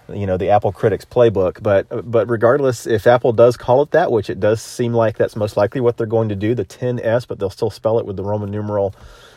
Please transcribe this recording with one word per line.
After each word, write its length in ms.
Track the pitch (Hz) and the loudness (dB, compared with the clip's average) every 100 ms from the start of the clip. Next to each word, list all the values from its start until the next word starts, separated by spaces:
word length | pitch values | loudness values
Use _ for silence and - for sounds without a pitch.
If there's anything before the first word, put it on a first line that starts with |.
| - | -14
you 160 | 101 98 | -8 -4
know, 120 | 92 | -2
the 120 | 90 | 2
Apple 220 | 104 107 | 2 2
critics' 320 | - 113 92 | -2 -2 -2
playbook. 580 | - 123 117 98 90 - | -2 2 4 4 -2 -2
But, 480 | 107 98 - 117 98 | 0 0 0 -8 -2
but 200 | 113 104 | 0 0
regardless, 580 | 117 117 143 135 123 - | 2 2 2 0 -2 -2
if 180 | 110 117 | 0 4
Apple 280 | 120 131 | 4 4
does 240 | 110 120 120 | 4 4 4
call 240 | - 127 | 0 2
it 100 | 147 | 2
that, 180 | 156 170 | 2 2
which 200 | 117 98 | -2 -4
it 100 | 95 | -2
does 220 | 104 113 | 0 0
seem 320 | - - 120 | -4 -6 -2
like 240 | 117 110 - | 0 0 0
that's 180 | 104 - | -4 -2
most 220 | 104 - | -4 0
likely 240 | 104 139 | -2 0
what 160 | 120 - | -2 -2
they're 100 | 113 | -2
going 220 | 113 113 | -2 -2
to 60 | 98 | -2
do, 200 | 107 120 | -2 -2
the 80 | |
ten 360 | 98 - 123 123 | -6 -6 -6 -4
S, 240 | 113 117 - | -2 -2 -4
but 120 | 95 | -8
they'll 120 | 95 | -8
still 200 | - 113 | -4 -6
spell 300 | - 110 113 | -4 -2 -2
it 60 | 104 | -4
with 100 | 95 | -8
the 80 | |
Roman 260 | 98 104 101 | -6 -6 -6
numeral, 460 | 104 104 104 98 - - - - | -8 -6 -2 -4 -6 -20 -20 -20